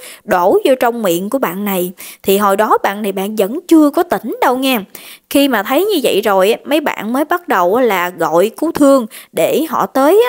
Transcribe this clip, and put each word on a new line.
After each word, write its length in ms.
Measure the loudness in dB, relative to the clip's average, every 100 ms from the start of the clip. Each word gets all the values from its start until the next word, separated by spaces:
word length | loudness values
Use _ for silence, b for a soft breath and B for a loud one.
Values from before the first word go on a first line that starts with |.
| B B
đổ 340 | -4 0 2 2
vô 100 | 2 2
trong 220 | 0 0
miệng 280 | -2 -2 -2
của 80 | -4
bạn 260 | -4 -4
này. 280 | -4 -4 -4 -8 B B
Thì 160 | -2 2
hồi 180 | 2 2
đó 220 | 2 2
bạn 200 | 0 -4
này 100 | -6
bạn 240 | -4 -6 -2
vẫn 240 | -4 -4 2
chưa 220 | 4 4
có 120 | 2
tỉnh 340 | -2 -4 -4 -2
đâu 180 | -2 0
nha. 260 | 0 -2 -4 B B B _
Khi 180 | 0 2
mà 140 | 0
thấy 220 | 0 0
như 160 | 0 0
vậy 180 | 0 0
rồi 320 | 0 2 2
á, 60 | 0
mấy 160 | -2 -2
bạn 320 | -2 -6 -4
mới 120 | -4
bắt 240 | -2 -4 -2
đầu 260 | 0 2
á 80 | 2
là 280 | 0 0 -2
gọi 400 | -4 -2 2 0 -2
cứu 160 | -4
thương 340 | 2 4 4 2 B B
để 320 | -2 0 0 -2
họ 180 | -4 -2
tới 380 | 0 2 4